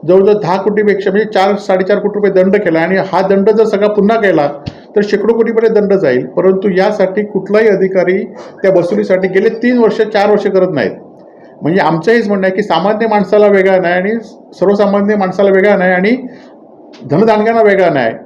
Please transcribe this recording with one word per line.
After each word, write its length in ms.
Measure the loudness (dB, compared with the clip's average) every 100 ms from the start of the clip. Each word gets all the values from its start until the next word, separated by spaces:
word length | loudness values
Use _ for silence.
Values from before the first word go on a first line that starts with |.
| 2
जवळजवळ 340 | 2 4 2
दहा 200 | 0 -2
कोटीपेक्षा, 500 | -2 0 0 0 -2
म्हणजे 180 | -2 -2
चार, 220 | 0 0 -2
साडेचार 440 | -2 -2 0 -2
कोटी 200 | -2 -2
रुपये 240 | 0 2
दंड 120 | 2 2
केला 240 | 0 -2
आणि 160 | 0 -2
हा 320 | -2 -2 0
दंड 220 | 2 2
जर 140 | 2
सगळा 240 | 0 0 -2
पुन्हा 300 | 0 0 2
केला 320 | 0 0 -2 -4 -14 -18 -6 -4
तर 60 |
शेकडो 300 | -2 -2 0
कोटीपर्यंत 420 | 0 0 2 2 2
दंड 180 | 0
जाईल. 320 | 0 2 0 -2
परंतु 440 | -2 0 0 0 0
यासाठी 480 | 0 0 -2 -2 -4
कुठलाही 420 | -6 -2 0 2
अधिकारी 560 | 2 0 0 0 -2 -4 -12 -20 -2
त्या 100 | 0 2
वसुलीसाठी 480 | 0 -2 0 0 0
गेले 220 | 0 0
तीन 280 | 0 -2 2
वर्ष, 240 | 0 0
चार 300 | -2 0 2
वर्ष 160 | 0 2
करत 260 | 0 0
नाहीत. 180 | 0 -4 -6 -18 -20 -20 -20 -20 -8
म्हणजे 200 | -2 0
आमचं 300 | 0 0 2
हेच 160 | 0 0
म्हणणं 200 | -2 -2
आहे 80 | -2
की 60 |
सामान्य 460 | -2 0 0 -2 0
माणसाला 400 | 0 2 2 4
वेगळा 300 | 4 2 2
नाही 160 | 0
आणि 180 | -2 -2 -6 -8 -20 -20
सर्वसामान्य 600 | -2 0 2 2 0 0 0
माणसाला 340 | -2 0 2
वेगळा 280 | 2 2 2
नाही 140 | 0
आणि 260 | 0 0 -2 -6 -18 -20 -20 -20 -20 -20 -20 -4
धनदानग्यांना 500 | 0 2 2 0 2
वेगळा 280 | 2 2 0
नाही. 240 | 0 -2 -4